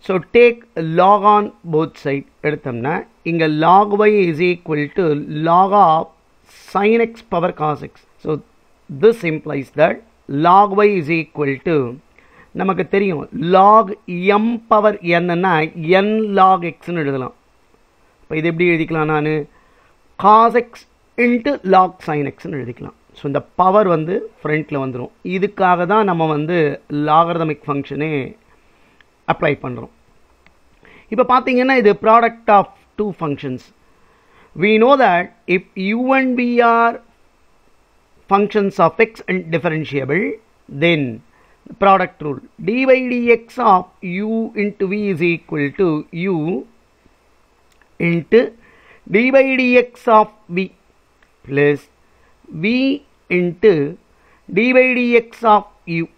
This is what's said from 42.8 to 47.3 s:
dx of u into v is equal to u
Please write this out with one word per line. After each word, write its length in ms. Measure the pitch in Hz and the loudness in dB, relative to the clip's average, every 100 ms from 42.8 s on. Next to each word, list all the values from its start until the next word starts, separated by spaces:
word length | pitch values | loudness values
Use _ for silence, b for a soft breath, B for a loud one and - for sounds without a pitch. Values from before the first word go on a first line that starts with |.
| 262 262 254 | 2 2 2
dx 440 | 247 240 226 226 - 233 | -4 0 0 -2 -2 2
of 120 | 185 180 _ 185 180 214 | 2 0 _ -10 -8 -6
u 40 | 226 220 - | -6 -6 -6
into 240 | 208 202 190 | -6 -4 -6
v 80 | 208 208 | -4 -4
is 100 | 170 175 | -2 -2
equal 340 | 165 - 156 143 135 | -2 -6 -4 -4 -2
to 80 | 185 151 - 165 190 | -2 -2 -6 -8 -4
u 100 | 175 151 214 - _ _ _ _ _ _ | -2 -4 -6 -10 _ _ _ _ _ _